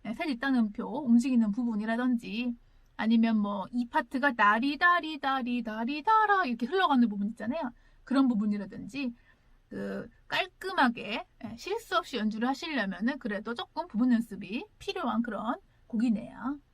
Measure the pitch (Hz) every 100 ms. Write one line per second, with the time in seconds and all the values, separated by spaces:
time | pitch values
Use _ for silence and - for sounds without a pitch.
0 | 202 233 339 240 269 254 220 208 190 240
1 | 269 233 262 247 214 202 240 214 220 233
2 | 254 240 185 214 247 233 _ _ _ -
3 | 220 233 226 220 202 202 185 240 240 311
4 | 269 262 285 233 208 220 277 294 349 349
5 | 320 302 277 269 247 240 233 214 233 294
6 | 294 440 427 392 285 233 240 381 349 262
7 | 233 202 202 - 214 311 269 - _ _
8 | - 269 269 208 214 208 190 - 190 277
9 | 254 240 _ _ _ _ _ 202 196 196
10 | - _ _ 285 359 _ 370 359 254 240
11 | 196 247 370 _ 220 233 349 453 - 349
12 | 349 233 214 214 247 269 330 277 196 175
13 | 226 294 214 202 220 240 - - 349 208
14 | 254 226 233 190 180 240 415 _ - 381
15 | 262 220 233 196 214 349 _ _ _ 220
16 | 240 202 - - 240 285 _